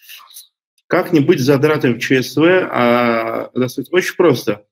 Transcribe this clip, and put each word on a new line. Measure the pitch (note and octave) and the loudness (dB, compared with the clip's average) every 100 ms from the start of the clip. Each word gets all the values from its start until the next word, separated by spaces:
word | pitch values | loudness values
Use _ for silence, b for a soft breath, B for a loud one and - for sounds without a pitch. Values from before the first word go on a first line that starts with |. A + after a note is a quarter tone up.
| B B B B B _ _ _ - | B B B B B _ _ _ -4
Как | E3 F3+ | -2 0
не | D#3+ | 0
быть | C#3 F3 | 2 2
задратым | B2+ C#3 D3+ D3+ C3+ | 2 2 2 0 0
в | A2+ | -2
Ч | - C3 | 0 -2
С | A#2+ D3 | 0 0
В? | E3 F#3 F#3 | 2 2 0
А, | - A#2+ A#2+ A#2+ A#2 A2+ A2+ A2+ | 0 2 2 2 -2 -4 -6 -6
здравствуйте. | B2 B2+ - - | -4 -4 -4 -4
Очень | F3+ F3+ - | -2 -2 0
просто. | F3 A#2+ - G#2 _ | 2 2 -2 -8 _